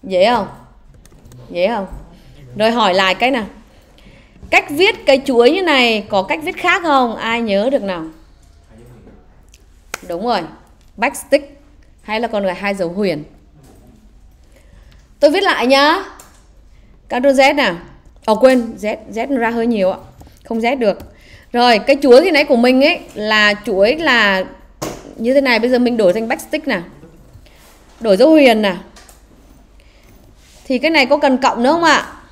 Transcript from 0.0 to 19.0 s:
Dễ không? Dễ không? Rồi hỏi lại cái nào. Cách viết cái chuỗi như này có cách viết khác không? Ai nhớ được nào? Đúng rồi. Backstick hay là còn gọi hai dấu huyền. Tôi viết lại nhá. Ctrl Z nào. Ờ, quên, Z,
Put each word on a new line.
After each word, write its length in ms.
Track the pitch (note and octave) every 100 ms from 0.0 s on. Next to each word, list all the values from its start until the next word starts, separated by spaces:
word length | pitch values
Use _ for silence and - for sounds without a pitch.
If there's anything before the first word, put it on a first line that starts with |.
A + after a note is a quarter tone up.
Dễ 300 | - F#3 G3
không? 140 | A#3+ G3 - - - _ - - - - - -
Dễ 180 | F3 F#3
không? 200 | A#3 F#3+ - - - - - C3+ G3+
Rồi 140 | A3
hỏi 220 | A#3 G#3+
lại 220 | F3+ F#3+ F#3
cái 160 | B3+
nào. 140 | C4+ G3 - - _ _ _ - - _ - -
Cách 160 | E4+ F4
viết 360 | D4 G4 A#4 -
cái 160 | C4+ C#4
chuỗi 260 | A#3+ A#3+
như 100 | F4
này 440 | F4+ C#4 A#3+ A3 G#3
có 140 | G3+
cách 160 | F#3+ E4
viết 140 | D4+ -
khác 240 | F4+ F#4 E4+
không? 300 | C#4 B3 G#3
Ai 260 | F#3 A#3
nhớ 280 | A#3 G3 A3+
được 140 | C4+
nào? 220 | G3 F3+ D#3+ D#3+ - _ _ _ _ - B2 B2 - - _ _ _ _ _ _ _ - F3+
Đúng 180 | E3+ A3+
rồi. 140 | G#3+ D#3+ - _ _ _ -
Backstick 640 | A#3 - - D4 C#4+ - _ - - _
hay 180 | - A3
là 80 | A#3
còn 160 | A3
gọi 100 | G3
hai 220 | F3 G3+ G3
dấu 140 | E3+
huyền. 340 | F3+ G3+ D3+ D3+ - _ _ - - - - _ _ - _ _ - - - - - _ _
Tôi 120 | C#4+
viết 120 | D#4+
lại 240 | G4 C#4 A#3+
nhá. 360 | C4+ D4 F4 F#4+ - - _ _ _ - - - - _
Ctrl 200 | A#3+ C#4
Z 280 | C4+ C4+ C#4
nào. 200 | A#3+ E3+ - - - - -
Ờ, 100 | G#3+
quên, 400 | C4 C4 A3+ A3
Z, 160 | G#3 A3+